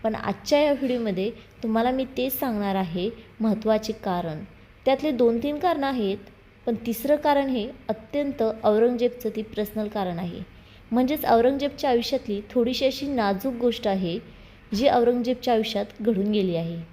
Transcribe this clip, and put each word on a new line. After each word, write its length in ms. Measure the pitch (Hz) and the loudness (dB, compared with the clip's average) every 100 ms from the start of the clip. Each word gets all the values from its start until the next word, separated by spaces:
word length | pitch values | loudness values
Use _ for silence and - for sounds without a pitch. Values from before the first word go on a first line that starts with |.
पण 120 | 226 214 | -4 -4
आजच्या 440 | - 196 - 294 | -4 -6 2 4
या 120 | 294 | 4
व्हिडिओमध्ये 580 | 277 262 247 220 185 202 - - - | 2 0 0 -2 -2 -4 -6 -20 -8
तुम्हाला 280 | 226 220 247 | -2 0 0
मी 140 | 262 262 254 | 0 -4 -4
तेच 220 | 262 - | -4 -2
सांगणार 360 | 269 214 202 190 | -4 -2 -2 -2
आहे 340 | 185 175 196 233 - - | -2 -2 -4 -6 -20 -4
महत्त्वाचे 540 | 220 208 220 214 220 214 | 0 0 2 0 0 -6
कारण. 360 | 208 175 165 156 196 - - - - | -4 -4 -4 -8 -12 -20 -20 -4 0
त्यातले 260 | 269 302 | 0 0
दोन 260 | 240 240 226 | 2 2 2
तीन 160 | 285 294 | -2 0
कारणं 280 | 370 311 277 | 0 0 -2
आहेत, 300 | 254 202 196 - - - - - | 0 -2 -4 -8 -20 -20 -8 -4
पण 100 | 226 233 | -4 -4
तिसरं 300 | 220 285 294 | -4 0 2
कारण 340 | 302 277 277 | 4 2 2
हे 180 | 254 220 - - | -2 -4 -8 -8
अत्यंत 540 | 214 - 285 277 - 220 220 | -8 -4 -4 -2 0 -2 2
औरंगजेबचं 680 | 214 214 240 247 240 240 214 214 | 2 4 4 4 0 -2 -6 -6
ती 60 | |
पर्सनल 460 | 214 - 208 214 214 | -6 -6 -4 -4 -4
कारण 320 | 214 185 170 | -4 -4 -4
आहे, 200 | 175 175 185 - - - - | -6 -8 -14 -16 -20 -20 -2
म्हणजेच 340 | 226 254 302 - | 2 2 0 4
औरंगजेबच्या 640 | 226 247 277 285 285 285 | 6 6 2 -4 -2 2
आयुष्यातली 500 | 240 233 262 - 202 202 | 2 2 -4 -2 -6 -2
थोडीशी 340 | 254 233 247 277 | 0 0 2 0
अशी 220 | 269 285 | 0 -4
नाजूक 460 | 262 202 190 269 | 0 0 0 -2
गोष्ट 340 | 233 240 226 214 | 0 0 0 -2
आहे 300 | 196 180 185 - - - - - 208 | 0 -2 -4 -8 -20 -20 -20 -6 2
जी 120 | 269 | 4
औरंगजेबच्या 680 | 247 233 240 240 247 - | 6 4 2 0 -2 2
आयुष्यात 480 | 226 220 202 208 - | 2 2 -4 -6 -2
घडून 300 | 214 196 208 | 0 0 2
गेली 240 | 214 190 170 | 2 2 0
आहे. 220 | 165 170 165 | -4 -8 -12